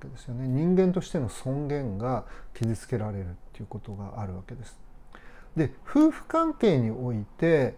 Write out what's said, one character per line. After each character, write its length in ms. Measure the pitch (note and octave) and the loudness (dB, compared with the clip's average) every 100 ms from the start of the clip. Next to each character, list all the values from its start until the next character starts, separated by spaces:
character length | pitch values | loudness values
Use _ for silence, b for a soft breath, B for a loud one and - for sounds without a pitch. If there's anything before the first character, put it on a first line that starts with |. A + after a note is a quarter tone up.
け 60 | C#3 | -12
で 100 | C3 | -12
す 60 | |
よ 100 | - | -10
ね。 140 | B2 C3 | -6 -2
人 280 | C3 E3+ F#3 | 2 4 6
間 160 | F#3 | 6
と 80 | F3+ | 4
し 100 | - | 0
て 100 | F3 | -2
の 80 | A#2 | -2
尊 400 | - C3 C#3 D3 | -4 -4 -4 -2
厳 280 | D3 C3 G2 | -2 -4 -4
が 280 | A#2+ A#2+ B B B | -2 -2 B B B
傷 220 | - A2+ A2 | -4 -2 -2
つ 120 | - | -4
け 100 | A#2+ | -4
ら 140 | G#2+ | -2
れ 80 | G2+ | -4
る 60 | F2+ | -6
っ 60 | F2 - | -10 -14
て 80 | - | -14
い 20 | |
う 40 | G#2+ | -12
こ 120 | G#2+ | -10
と 160 | - | -10
が 260 | G2 G2 - | -10 -10 -8
あ 60 | G2+ | -8
る 80 | |
わ 80 | F#2 | -8
け 120 | - - | -10 -14
で 80 | |
す。 120 | A2 - - - - B B B B - | -14 -16 -18 -18 -18 B B B B 0
で、 160 | D3+ - - | 0 -2 0
夫 220 | C#4+ D#4 | 6 6
婦 140 | - | 4
関 300 | - D#4+ E4 | 0 2 2
係 240 | D4+ A3 C#3+ | 4 4 6
に 120 | A2+ | 4
お 220 | A2+ B2+ | 0 -2
い 120 | A2 G2+ - | -2 -4 0
て、 380 | D#3+ D#3 B2 | 4 6 4